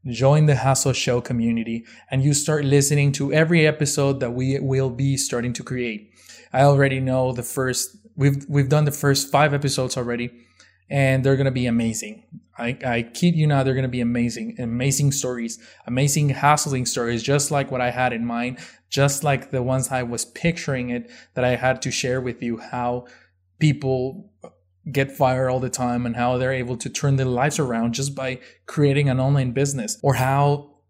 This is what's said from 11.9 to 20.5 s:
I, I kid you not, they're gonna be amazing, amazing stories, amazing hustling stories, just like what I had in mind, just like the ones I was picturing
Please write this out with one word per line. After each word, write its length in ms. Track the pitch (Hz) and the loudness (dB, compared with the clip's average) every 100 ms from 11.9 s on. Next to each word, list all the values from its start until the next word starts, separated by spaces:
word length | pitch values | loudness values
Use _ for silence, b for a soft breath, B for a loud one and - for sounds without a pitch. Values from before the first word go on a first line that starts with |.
| 110 104 110 _ - _ - | -2 -8 -14 _ -20 _ -8
I, 220 | 120 131 127 | -6 -4 -2
I 160 | 117 | -2
kid 320 | 117 - 175 | -4 0 0
you 140 | 165 151 | 2 2
not, 160 | 139 | 2
they're 100 | 135 | 2
gonna 140 | 131 131 | 0 -2
be 140 | 123 | -2
amazing, 540 | 117 120 120 117 113 117 | -2 0 -2 -4 -10 -8
amazing 500 | 120 120 139 135 143 | -6 -2 0 2 0
stories, 480 | 139 127 123 117 - B B - | 0 -4 -4 -8 -10 B B -6
amazing 400 | 127 143 156 147 | 0 0 2 0
hustling 580 | 131 143 147 151 131 123 | 2 2 2 0 -2 -2
stories, 340 | - 117 117 | -2 -2 -2
just 300 | 113 139 143 | 2 0 2
like 220 | 147 139 | -2 -2
what 80 | 127 | -2
I 100 | 123 | -2
had 220 | 120 127 | 0 -2
in 120 | 117 | 0
mind, 340 | 120 117 123 120 B B _ | -4 -4 -6 -8 B B _
just 340 | - 139 139 | 2 2 2
like 260 | 151 139 - | 0 -2 -2
the 120 | 131 | -4
ones 280 | 123 131 131 | 0 -2 -2
I 140 | 131 | -4
was 200 | 120 117 | -4 -6
picturing 680 | - - 170 | -8 -2 -2